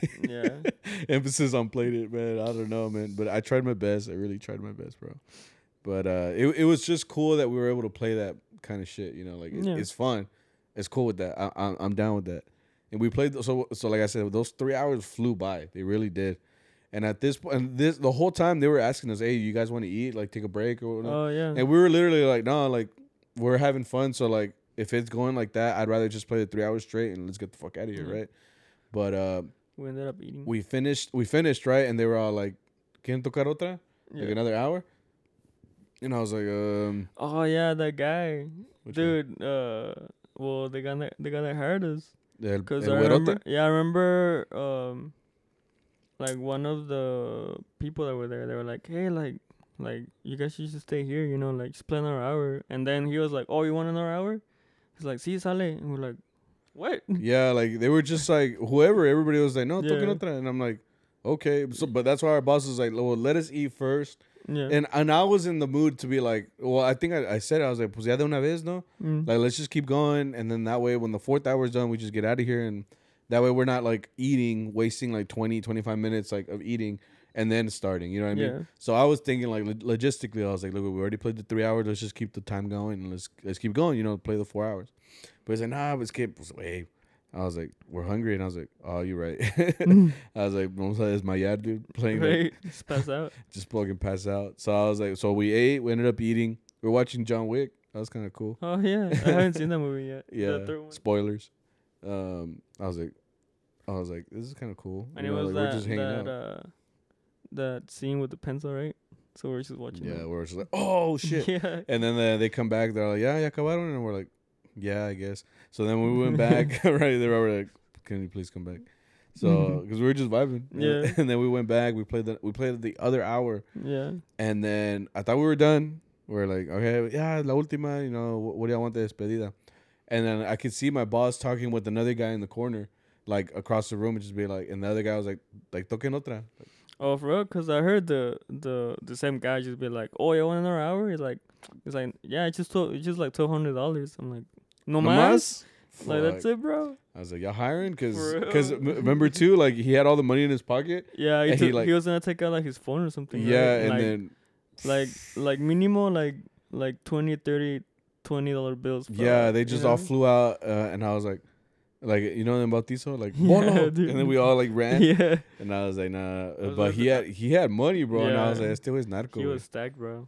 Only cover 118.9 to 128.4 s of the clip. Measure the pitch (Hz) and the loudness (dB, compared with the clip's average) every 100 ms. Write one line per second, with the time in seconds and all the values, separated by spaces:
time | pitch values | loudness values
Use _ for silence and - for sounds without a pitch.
118.9 | _ _ _ _ - - - - - 98 | _ _ _ _ -2 4 4 4 0 -4
119.9 | 110 123 139 123 113 139 120 131 139 147 | 0 2 2 2 2 2 -2 -8 -2 0
120.9 | 147 147 - 135 120 123 123 113 117 120 | 2 0 0 2 2 2 2 2 2 2
121.9 | 110 107 117 110 110 104 107 131 120 113 | 0 -2 -4 -4 -4 -6 -4 -4 -2 -6
122.9 | - 123 127 95 120 120 104 - - 135 | -2 0 2 0 0 0 -4 -8 -12 -6
123.9 | 135 143 175 - - 110 107 104 104 104 | -4 -4 -8 -12 -4 -2 0 0 0 0
124.9 | 101 101 98 101 131 156 147 151 151 151 | -2 -6 -6 0 2 4 6 6 6 2
125.9 | 160 _ _ - 104 98 95 82 95 117 | -8 _ _ -8 -2 0 -2 -2 -2 0
126.9 | 120 117 143 160 156 139 139 151 151 147 | 0 0 -2 -2 -2 0 0 0 -4 -4
127.9 | 143 139 120 117 113 | -4 -4 -4 -4 -4